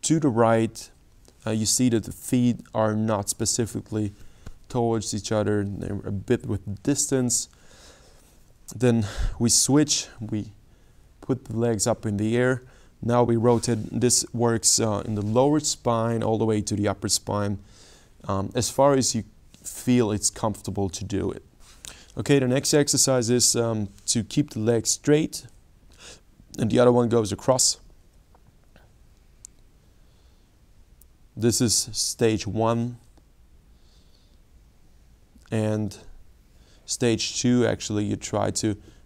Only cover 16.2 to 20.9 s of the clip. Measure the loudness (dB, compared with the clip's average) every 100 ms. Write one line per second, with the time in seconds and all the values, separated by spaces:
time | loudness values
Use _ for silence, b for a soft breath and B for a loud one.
16.2 | 0 0 0 0 0 0 0 -2 -2 -4
17.2 | -2 -4 -2 -6 b b b b b b
18.2 | -6 -4 -4 -4 -2 4 4 4 2 -2
19.2 | -6 -12 -20 -20 -18 -8 2 2 4 0
20.2 | -4 -4 -4 -4 -8 -4 -4